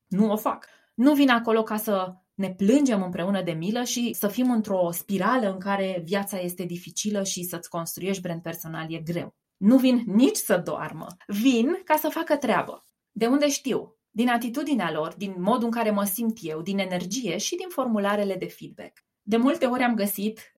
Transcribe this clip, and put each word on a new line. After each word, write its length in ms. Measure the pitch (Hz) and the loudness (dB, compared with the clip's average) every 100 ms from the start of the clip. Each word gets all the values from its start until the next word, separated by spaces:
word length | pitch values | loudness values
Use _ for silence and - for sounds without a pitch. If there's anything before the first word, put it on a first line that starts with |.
| _ | _
nu 240 | 185 214 | 2 2
o 60 | 214 | 2
fac. 300 | - - - _ _ | -2 -6 -10 _ _
Nu 200 | - 269 | 2 4
vin 160 | 285 269 | 6 6
acolo 320 | 233 233 220 | 4 4 2
ca 140 | 220 214 | 0 -2
să 460 | 220 196 185 180 _ | 0 -2 -2 -8 _
ne 200 | - 185 | -6 -4
plângem 480 | 185 196 285 269 202 | 2 4 6 4 2
împreună 400 | 180 175 185 196 | -2 -4 -2 -2
de 100 | 175 | -2
milă 300 | 160 180 247 | -4 -2 -2
și 320 | 247 247 240 | -2 -2 -4
să 140 | - 202 | -2 -2
fim 220 | 233 254 | 0 2
într-o 400 | 226 208 185 170 | 2 0 0 0
spirală 600 | 170 - 185 202 254 202 | -2 -2 0 2 2 0
în 80 | 190 | -2
care 440 | 202 196 190 180 | -2 -2 -2 -4
viața 340 | 160 202 196 190 | -2 -4 -2 -6
este 260 | 180 175 | -6 -6
dificilă 580 | 175 175 - - 208 202 | -8 -8 -10 -6 -4 -2
și 200 | 196 180 | -4 -6
să-ți 260 | 175 170 - | -8 -8 -8
construiești 540 | 170 165 - 185 190 | -8 -8 -6 -4 -4
brand 200 | 180 165 | -6 -8
personal 500 | 165 165 165 160 160 | -8 -10 -10 -10 -8
e 60 | 165 | -8
greu. 360 | 160 170 - - _ - | -6 -6 -8 -14 _ 0
Nu 200 | 202 262 | 6 6
vin 260 | 254 240 190 | 6 2 2
nici 300 | 202 370 427 | 4 4 4
să 200 | - 175 | 0 0
doarmă. 420 | - - 156 156 - - - | 0 -6 -8 -10 -14 -16 -6
Vin 540 | 202 269 233 262 381 | 0 4 4 2 0
ca 120 | - 311 | 0 0
să 120 | 311 | 0
facă 280 | 320 330 294 | -4 -2 0
treabă. 480 | 240 175 - - _ _ _ | 2 0 -2 -8 _ _ _
De 160 | 208 226 | -2 2
unde 220 | 285 285 | 4 2
știu? 480 | - 254 185 - _ _ | 0 -2 -4 -4 _ _
Din 180 | 214 247 | 0 2
atitudinea 640 | 240 240 269 294 233 170 | 2 0 -4 0 0 0
lor, 220 | 156 165 170 | -2 -4 -6
din 180 | 196 180 | -8 -2
modul 260 | 190 240 | 2 2
în 60 | 233 | 2
care 200 | 233 214 | 0 0
mă 140 | 202 | 0
simt 340 | 202 - 226 220 | 0 -2 -4 -4
eu, 220 | 160 156 | -6 -6
din 160 | 165 196 | -4 -2
energie 580 | 185 180 180 247 208 175 | -2 -4 -4 -4 -4 -4
și 200 | - 349 | -4 -6
din 120 | 370 | -6
formularele 640 | 294 254 214 202 208 196 | -4 -2 0 0 0 -2
de 120 | 185 170 | -4 -8
feedback. 520 | - 151 - - _ _ _ | -12 -18 -16 -20 _ _ _
De 140 | 202 226 | -2 2
multe 300 | 262 330 254 | 2 2 0
ori 160 | 254 | 0
am 120 | 240 | 0
găsit, 580 | 214 202 - 214 - - | 0 -2 -2 -4 -6 -14